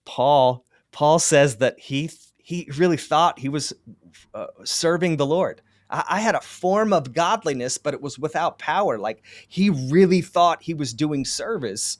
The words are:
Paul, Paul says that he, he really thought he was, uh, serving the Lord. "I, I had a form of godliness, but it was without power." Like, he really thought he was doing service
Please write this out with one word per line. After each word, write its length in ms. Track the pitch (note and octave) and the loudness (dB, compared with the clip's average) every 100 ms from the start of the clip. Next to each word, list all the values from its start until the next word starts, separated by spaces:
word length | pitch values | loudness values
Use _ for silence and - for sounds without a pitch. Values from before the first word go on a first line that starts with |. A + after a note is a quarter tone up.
Paul, 600 | - - B2+ C#3+ B2+ B2 - _ _ | -14 -2 2 4 4 2 -8 _ _
Paul 300 | - D3 D#3+ | -2 2 4
says 380 | - D3+ C#3+ A2 | 4 4 4 4
that 200 | B2 - | -2 -2
he, 320 | - C3+ D#3 - _ _ | -6 -6 -6 -10 _ _
he 300 | _ F3 - C#3 | _ -10 -8 0
really 200 | F3+ D#3 | 2 2
thought 420 | - D3+ E3+ - | 0 2 2 0
he 100 | C3 | -4
was, 240 | D3 C3+ - - G#2 F2 _ _ | -6 -6 -10 -20 -20 _ _ _
uh, 120 | G#2+ G2+ - | -14 -14 -12
serving 520 | - - E3 E3+ F3+ D#3 | -8 -2 0 0 0 0
the 100 | C#3 | 0
Lord. 360 | E3 D#3+ - _ _ _ | 0 -2 -6 _ _ _
"I, 140 | D3 - | -6 -4
I 120 | F3+ | -2
had 140 | A3 | 0
a 60 | E3+ | -2
form 520 | - - F3+ G3 A3 | -4 -6 -2 0 2
of 200 | F#3+ C3 | 2 0
godliness, 680 | B2 E3+ G#3+ E3 C3+ B2 - | -2 0 0 -2 -4 -6 -6
but 160 | - | -6
it 60 | C3+ | -6
was 180 | C#3 C3 | -10 -8
without 400 | D3+ D#3 E3 - | -6 -2 -4 -4
power." 400 | - D#3+ G3+ A2+ | -4 -2 0 -2
Like, 240 | G2+ A2+ _ - - | -4 -8 _ -20 -12
he 220 | - G3+ | 0 0
really 520 | D3+ C3 D#3 F#3+ F#3 | 0 2 4 6 4
thought 400 | - F3 F3 D#3+ | 0 2 2 2
he 120 | - | -6
was 200 | E3 C#3 | -6 -8
doing 300 | A#2 D3+ D3 | -4 -4 -2
service 760 | B2+ - - A3+ A#2+ G2 - - | -6 -6 -6 -6 -6 -6 -8 -8